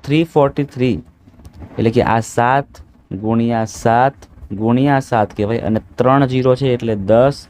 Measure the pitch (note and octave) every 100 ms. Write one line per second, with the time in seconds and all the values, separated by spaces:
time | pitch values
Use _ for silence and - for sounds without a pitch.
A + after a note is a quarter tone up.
0 | - D3+ E3 D#3 C#3 C#3+ C#3 B2+ B2+ E2+
1 | - _ _ - - - - - A2+ A#2
2 | - A2+ A2+ - A#2+ C#3 C#3 - - _
3 | _ F#2+ G#2+ A2+ A#2 A#2 A2 - A#2 A#2
4 | C3+ - - - - G2+ A2 A#2+ C#3+ C#3
5 | C3 A#2 G#2 - G#2 A#2 G2 A2 - -
6 | B2+ C3+ C3+ B2+ B2+ B2+ C3+ A#2+ A2+ G#2+
7 | F#2+ A2+ C3+ C#3